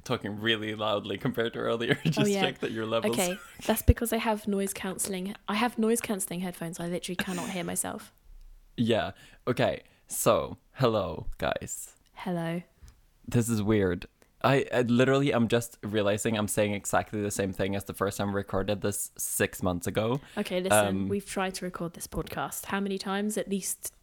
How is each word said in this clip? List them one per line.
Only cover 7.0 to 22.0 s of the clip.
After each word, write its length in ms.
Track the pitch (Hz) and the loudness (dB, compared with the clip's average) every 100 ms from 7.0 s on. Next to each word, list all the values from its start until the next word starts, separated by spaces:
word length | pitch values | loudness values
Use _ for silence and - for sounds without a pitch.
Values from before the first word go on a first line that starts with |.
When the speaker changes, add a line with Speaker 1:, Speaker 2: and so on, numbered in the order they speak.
| - 180 | -4 -6
Speaker 2:
cannot 320 | - 175 190 | -4 -4 -4
hear 140 | 185 | -4
myself. 480 | 175 180 185 214 - _ - - - - - - | -4 -4 -4 -6 -12 _ -20 -20 -20 -20 -8 -2
Speaker 1:
Yeah. 360 | 117 107 76 - - - - | 2 2 0 -6 -18 -8 -2
Okay. 360 | 127 107 - - _ - | 2 2 0 -8 _ -10
So, 500 | - 127 92 69 - _ | 0 4 4 2 -8 _
hello, 540 | - 123 110 87 - - - | 2 4 4 0 -4 -6 -2
guys. 560 | 76 - - - - - _ | -2 -2 -6 -10 -12 -18 _
Speaker 2:
Hello. 500 | - 190 170 165 170 - _ - - _ _ - | -10 -4 -4 -2 -4 -8 _ -20 -20 _ _ 0
Speaker 1:
This 220 | 120 113 | 2 4
is 120 | 110 | 2
weird. 460 | 101 107 95 90 - _ _ _ | 4 4 4 2 -6 _ _ _
I, 220 | 127 135 - | 4 4 2
I 100 | 120 | 2
literally, 480 | 120 120 127 135 143 | 4 6 6 4 4
I'm 160 | 117 113 | 2 4
just 320 | 117 - - | 2 0 -8
realizing 540 | 107 107 101 104 117 110 | -2 2 2 2 2 2
I'm 100 | 101 | 2
saying 260 | - 104 | 2 2
exactly 480 | 101 - 95 - 107 | 0 0 0 0 -2
the 100 | 104 | -2
same 200 | - 101 | 0 -2
thing 220 | 92 98 98 | 0 -2 -2
as 100 | - | -4
the 80 | |
first 240 | - 98 - | -2 0 0
time 80 | 101 | 0
we 60 | 98 | -2
recorded 460 | 98 98 98 104 | -2 -2 0 0
this 280 | 104 - - - | -2 -2 -6 -8
six 460 | - - 101 - | -4 0 0 0
months 240 | 92 90 101 | -2 0 -2
ago. 340 | 95 110 143 - - | -2 0 -2 -4 -8
Speaker 2:
Okay, 240 | 208 180 | -4 -2
listen, 260 | 185 208 202 | 4 4 4
Speaker 1:
Um, 200 | 190 196 | 2 0
Speaker 2:
we've 160 | 202 - | -2 -4
tried 300 | - 185 185 | -4 -4 -4
to 100 | 180 | -8
record 280 | - 170 | -6 -8
this 100 | - | -8